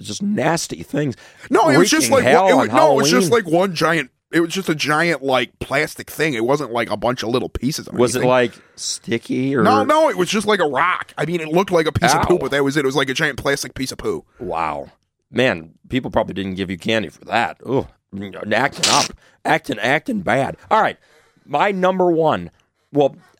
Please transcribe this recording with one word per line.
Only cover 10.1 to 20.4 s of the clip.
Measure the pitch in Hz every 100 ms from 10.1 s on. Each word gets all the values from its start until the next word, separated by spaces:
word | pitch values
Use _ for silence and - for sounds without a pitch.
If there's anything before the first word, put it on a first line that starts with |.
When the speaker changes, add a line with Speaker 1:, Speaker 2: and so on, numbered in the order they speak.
| 190
Speaker 2:
was | 180
just | 208 202
like | 208
a | 156
rock. | 131 175 175 - -
I |
mean, | 156 170
it | 156
looked | 156 196
like | 175 156
a |
piece | - 120
of | 156
poo, | 202
Speaker 1:
Ow. | 180
Speaker 2:
but | 135
that | 139
was | 139 143
it. |
It | 135
was | 143
like | 135
a |
giant | 127 156 120
plastic | 147 143 135
piece | - 135
of | -
poo. | 117 80 - -
Speaker 1:
Wow. | 104 82 80 73 - _ _ _ _
Man, | 113 127 90 80 _ -
people | 131 123
probably | 117 101
didn't | 95 98
give | 92 90
you | 92
candy | - 110 85
for | - 85
that. | 104 98 - -
Ooh, | 131 - _ _ 98 101 87 104
acting | 107 139 - 156
up. | 131 - - _ _
Acting, | - 160 - 110
acting | 110 151 - 226
bad. | 82 123